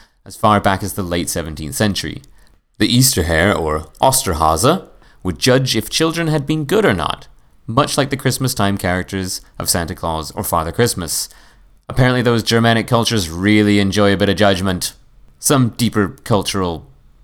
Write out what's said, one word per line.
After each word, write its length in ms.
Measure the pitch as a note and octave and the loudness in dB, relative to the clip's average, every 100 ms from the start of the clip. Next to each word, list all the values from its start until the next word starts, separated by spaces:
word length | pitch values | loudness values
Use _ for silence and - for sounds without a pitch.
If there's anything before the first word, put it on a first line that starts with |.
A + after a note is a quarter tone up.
| - _ - | -20 _ -20
as 100 | - | -2
far 240 | A2 G#2 | 2 4
back 220 | G2 F#2+ | 2 -2
as 120 | G2+ | -4
the 100 | - | -6
late 260 | F#2 E2+ D#2+ | -4 -4 -4
seventeenth 460 | - D#2+ D#2 D2+ C2+ | -4 -6 -8 -8 -2
century. 480 | G#2+ F#2 D#2+ - - - - _ _ - | -2 -2 -6 -10 -16 -20 -20 _ _ -2
The 80 | A2 | 0
Easter 340 | B2 B2+ - | 4 2 2
hare, 340 | E2 D#2+ F#2 E2+ | 0 2 2 2
or 260 | D#2+ D2+ D2+ - | 0 -4 -6 -2
Osterhase, 880 | C3 B2+ - D#2 D#2 D#2+ A2+ F3+ - - - - | 0 0 -2 0 2 2 2 0 -2 -20 -20 -12
would 160 | F#2 E2 | -8 -2
judge 380 | - B2+ C3 A2 | 2 2 2 -2
if 120 | - | -4
children 420 | - D#3+ E3 E3 | -2 -2 0 -2
had 180 | D3+ C#3 | -2 -2
been 180 | D#3 C#3+ | -4 0
good 180 | G3 | 0
or 120 | G3+ F#2+ | 2 0
not, 320 | D2+ - - - - _ - | -2 -6 -12 -20 -20 _ -6
much 280 | A#2 D3 - | -2 0 0
like 140 | C3+ | -2
the 80 | C#3 | -2
Christmas 380 | C3 A#2+ C3 - | -2 0 -2 0
time 200 | G2+ G2 | 0 0
characters 680 | F#2 F2+ F2+ F#2+ F#2 - - - | 0 -2 -2 -6 -6 -8 -12 -10
of 100 | F2 | -4
Santa 240 | F#2 E2 | -2 -2
Claus 380 | F2+ E2+ D#2+ D2+ | -6 -4 -4 -6
or 120 | - | -8
Father 280 | - E2+ D#2+ | -2 -2 -2
Christmas. 580 | - A#2 - D#2+ - - - - _ - _ - | 0 0 0 -6 -6 -8 -14 -20 _ -20 _ -8
Apparently 360 | - B2+ B2+ | 0 2 2
those 180 | A#2+ A#2 | 2 2
Germanic 460 | G#2 A#2 A#2 A2+ G#2+ | 2 2 4 2 2
cultures 420 | A#2+ A2+ A#2 E2+ | 0 2 0 -2
really 480 | E2 G2 G#2+ G#2 G2+ | -2 2 4 4 4
enjoy 340 | G2 F#2+ G2+ | 2 2 2
a 60 | G2 | 2
bit 120 | G2+ | 2
of 80 | F#2+ | 2
judgment. 580 | G#2 F#2+ F#2+ F2+ - - _ _ - - | 2 2 0 -2 -4 -10 _ _ -20 -8
Some 380 | - C#3+ B2 - | 0 2 2 0
deeper 320 | A#2+ G#2 F#2+ - | -2 0 -2 -4
cultural 640 | - G#2+ F2+ G2+ F#2 D#2+ - - _ _ | -2 -2 0 -2 -4 -4 -10 -20 _ _